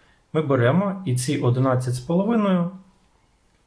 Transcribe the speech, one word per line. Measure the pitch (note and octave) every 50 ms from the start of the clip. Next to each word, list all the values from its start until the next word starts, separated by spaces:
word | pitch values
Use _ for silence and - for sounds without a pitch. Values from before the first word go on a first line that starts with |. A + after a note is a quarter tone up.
| _ _ _ _ _ _ -
Ми | D#3+ D3+
беремо | C#3 C#3 B2+ A#2+ B2 D3 F3+ G3+ G3 F#3+ G3 -
і | - B2
ці | B2 - - C#3+ -
одинадцять | - A#2+ B2 B2+ C3 C3+ B2+ B2+ - B2+ B2
з | -
половиною, | - - E3+ F3+ G3 A3 A#3+ A3 G#3 G3 F#3 F3 E3+ F3+ - - - _ _ _ _ _ _ _ _ _ _ _ _ _ _ _ _